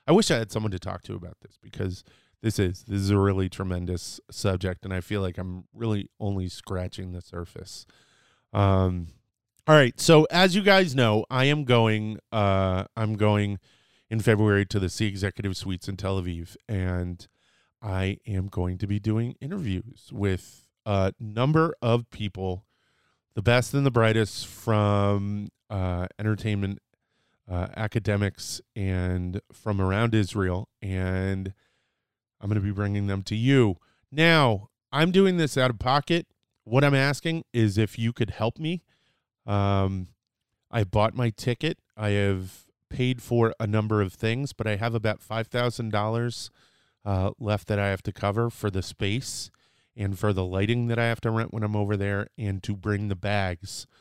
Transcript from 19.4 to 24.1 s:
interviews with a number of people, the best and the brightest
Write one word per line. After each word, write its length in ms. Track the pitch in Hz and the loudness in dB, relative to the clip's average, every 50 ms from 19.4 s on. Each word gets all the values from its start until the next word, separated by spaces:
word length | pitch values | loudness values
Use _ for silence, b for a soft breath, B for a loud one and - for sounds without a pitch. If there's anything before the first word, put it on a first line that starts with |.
interviews 680 | - 139 190 196 156 104 92 90 - 117 - - _ - | -10 -10 -8 -6 -6 -4 -4 -4 -6 -10 -16 -20 _ -14
with 540 | - 101 101 98 92 90 - - - _ _ _ _ _ - | -8 -4 -2 -2 -2 -2 -6 -12 -20 _ _ _ _ _ -6
a 280 | 107 101 98 95 98 - - | -2 0 0 0 0 -2 -4
number 560 | 120 107 104 113 127 143 156 160 160 170 - - | -12 -8 -4 0 2 2 4 4 2 2 0 -2
of 280 | - 123 117 120 117 - | 0 0 0 0 0 -4
people, 560 | - - 107 101 - 98 95 92 92 90 - _ _ _ _ _ _ _ _ _ _ _ _ _ - | -10 -8 -8 -6 -6 -6 -6 -6 -6 -6 -10 _ _ _ _ _ _ _ _ _ _ _ _ _ -8
the 80 | 110 95 | -2 2
best 300 | 120 120 127 120 - - | 4 4 4 4 2 0
and 120 | 139 139 | 2 2
the 60 | 135 | 4
brightest 560 | 113 117 113 110 | 4 4 4 6